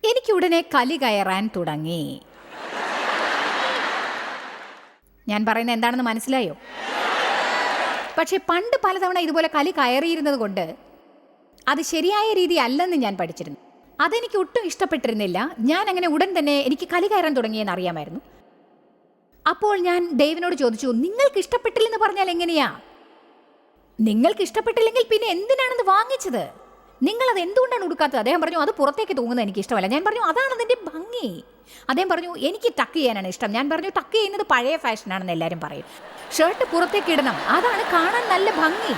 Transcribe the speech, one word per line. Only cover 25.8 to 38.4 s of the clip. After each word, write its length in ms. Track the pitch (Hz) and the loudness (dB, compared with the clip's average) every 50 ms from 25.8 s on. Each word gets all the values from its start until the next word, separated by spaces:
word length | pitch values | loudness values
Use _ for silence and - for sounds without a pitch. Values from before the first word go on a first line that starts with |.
| 440 381 | 2 4
വാങ്ങിച്ചത്? 640 | 381 403 453 494 539 523 - 392 247 220 160 131 - - - - - - - - - - 254 | 4 4 4 2 -2 -4 -4 -4 -2 -4 -4 -6 -10 -18 -20 -20 -20 -20 -20 -20 -6 -2 0
നിങ്ങളത് 360 | 320 427 466 508 508 466 381 | 0 0 2 2 2 2 0
എന്തുകൊണ്ടാണ് 440 | 349 349 403 508 508 494 494 466 392 | 0 0 2 2 2 4 2 -2 -2
ഉടുക്കാത്തത്?" 340 | 349 339 - 320 285 269 254 | -4 0 0 0 2 2 0
അദ്ദേഹം 240 | 208 240 311 349 | 0 2 2 2
പറഞ്ഞു, 160 | 320 320 339 330 | 0 0 0 0
"അത് 140 | 294 294 | 0 0
പുറത്തേക്ക് 460 | 403 - 285 269 285 - 440 - 381 - | 2 2 2 0 2 0 -4 -2 -2 -2
തൂങ്ങുന്നത് 280 | 240 233 240 247 226 | -2 -2 0 -2 -2
എനിക്കിഷ്ടമല്ല." 420 | 202 190 202 196 - 262 214 185 190 | -2 -2 -6 -4 0 0 0 2 2
ഞാൻ 160 | 240 294 370 | 0 2 0
പറഞ്ഞു, 180 | 415 415 480 | 0 0 0
"അതാണ് 320 | 453 349 320 480 539 539 523 | 0 0 2 2 0 0 0
അതിൻ്റെ 220 | 453 480 440 494 480 415 330 302 | -2 -4 -4 -4 -8 -8 -12 -10
ഭംഗി." 500 | 320 349 440 480 494 381 233 175 165 - - _ _ _ - - - - - | -10 -12 -8 -8 -6 -6 -6 -8 -10 -16 -20 _ _ _ -20 -20 -20 -6 -4
അദ്ദേഹം 200 | 269 285 381 381 | -2 -2 0 0
പറഞ്ഞു, 260 | 349 320 339 349 349 - | 0 -2 -2 -6 -8 -4
"എനിക്ക് 360 | 233 294 381 440 - 480 - - | -4 -4 -4 0 -2 -2 0 0
ടക്ക് 160 | 254 - - | -4 -2 0
ചെയ്യാനാണ് 320 | 330 294 247 220 202 185 185 | 0 0 0 0 0 -4 -6
ഇഷ്ടം." 240 | 185 - - 208 | -6 -4 -4 -2
ഞാൻ 180 | 202 226 262 285 | -2 -2 0 0
പറഞ്ഞു, 200 | 320 320 311 392 - 392 | -2 -2 -4 -2 -4 -4
"ടക്ക് 180 | - - - | -6 0 0
ചെയ്യുന്നത് 300 | 453 427 392 403 403 403 - | 0 0 0 -2 -4 0 2
പഴയ 260 | 294 247 240 262 311 320 | 2 2 2 0 -2 0
ഫാഷനാണെന്ന് 560 | - - 220 208 - 208 185 190 185 180 175 | -2 -4 -4 -4 -6 -6 -6 -6 -4 -4 -2
എല്ലാവരും 260 | 165 165 165 170 165 | -2 -2 -4 -4 -6
പറയും. 240 | 156 147 147 143 - - - - - - - - - - - - | -8 -10 -10 -12 -14 -14 -18 -18 -18 -18 -16 -16 -14 -8 2 2
ഷർട്ട് 340 | 311 339 427 - 523 - | 4 4 4 0 -2 0
പുറത്തേക്ക് 400 | - 339 349 349 - 415 - - | 2 0 0 2 0 -2 0 2
ഇടണം, 240 | 330 285 269 269 202 143 - - | 2 2 2 0 -2 -2 0 2
അതാണ് 440 | 220 339 403 494 453 392 453 - | 2 2 2 2 0 0 -2 2
കാണാൻ 380 | 370 339 330 349 427 480 480 453 | 2 2 2 2 2 0 0 2
നല്ല 220 | 381 359 | 2 2